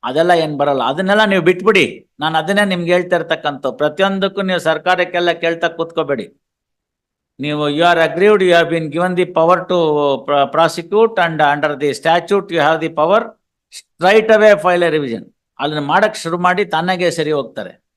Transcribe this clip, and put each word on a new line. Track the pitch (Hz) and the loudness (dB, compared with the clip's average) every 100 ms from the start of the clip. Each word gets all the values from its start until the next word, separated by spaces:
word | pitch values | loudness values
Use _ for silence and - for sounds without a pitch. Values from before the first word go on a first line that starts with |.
ಅದೆಲ್ಲ | 123 135 170 | -4 -2 2
ಏನ್ | 175 160 143 | 2 0 -2
ಬರಲ್ಲ, | 143 135 | -2 0
ಅದನ್ನೆಲ್ಲ | 117 147 190 208 214 | -2 -2 0 2 2
ನೀವು | 190 | 2
ಬಿಟ್ಬಿಡಿ. | 165 180 190 196 131 110 _ _ | 2 2 2 2 2 -2 _ _
ನಾನು | 151 160 | -2 -2
ಅದನ್ನೇ | 156 202 202 | 0 0 2
ನಿಮ್ಗೆ | 180 170 | 0 0
ಹೇಳ್ತಾ | 175 175 180 | 0 2 -2
ಇರ್ತಕ್ಕಂಥ | 165 160 151 139 131 | -2 -4 -4 -4 -6
ಪ್ರತಿಯೊಂದಕ್ಕೂ | - 147 151 190 196 190 190 | -2 -4 0 -2 0 -4 -4
ನೀವು | 190 180 | -4 -2
ಸರ್ಕಾರಕ್ಕೆಲ್ಲ | 160 160 180 180 175 175 175 | -2 -2 0 0 0 0 -2
ಕೇಳ್ತಾ | 165 165 170 170 | 0 -2 -2 -4
ಕೂತ್ಕೋಬೇಡಿ. | 165 165 165 147 135 98 _ _ _ _ _ _ _ _ _ _ _ | -4 -6 -4 -4 -4 -6 _ _ _ _ _ _ _ _ _ _ _
ನೀವು | 143 147 147 | -6 -4 -2
you | 147 | 2
are | 170 170 | 2 4
aggrieved, | 160 165 202 208 | 2 2 2 4
you | 185 170 | 4 4
have | 165 | 2
been | 165 156 156 | -2 -4 -4
given | 180 180 | -2 -2
the | 180 | -2
power | 180 165 180 | 0 2 2
to | 139 180 160 151 147 135 139 | 0 0 0 0 0 -2 -2
pro-, | 143 139 151 | 0 0 2
prosecute | 165 165 165 208 226 220 | 0 0 -4 0 0 2
and | 170 156 | -2 0
under | 147 147 151 143 | 0 2 -2 -2
the | 147 123 | -4 -2
statute | 160 175 170 202 190 | 0 0 0 -4 -2
you | 165 | 0
have | 147 160 | 0 0
the | 160 160 | -2 -2
power, | 156 208 226 _ _ _ _ - _ _ | 0 0 -2 _ _ _ _ -20 _ _
straight | 180 220 220 220 | 2 2 4 4
away | 214 202 | 6 4
file | 185 180 175 | 2 0 0
a | 156 | -2
revision. | 139 113 - _ _ _ | -4 -8 -12 _ _ _
ಅದನ್ನ | 143 151 | -6 -6
ಮಾಡಕ್ | 143 170 208 214 | 0 2 0 -2
ಶುರು | 170 175 | -6 -2
ಮಾಡಿ | 180 180 196 | 0 0 -2
ತಾನಾಗೆ | 160 175 185 180 | -2 -2 0 -2
ಸರಿ | 165 151 | -2 -4
ಹೋಗ್ತಾರೆ. | 151 120 - 95 - _ | -4 -6 -12 -14 -16 _